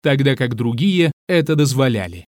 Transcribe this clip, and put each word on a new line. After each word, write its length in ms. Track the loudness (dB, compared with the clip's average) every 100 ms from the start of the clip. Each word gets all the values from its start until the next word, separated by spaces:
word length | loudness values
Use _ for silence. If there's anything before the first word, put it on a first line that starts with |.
тогда 320 | 0 2 2
как 220 | 0 -2 -4
другие 560 | -4 0 0 2 0 0 -2
это 260 | 0 0
дозволяли. 720 | 0 2 2 0 -2 -6 -12 -20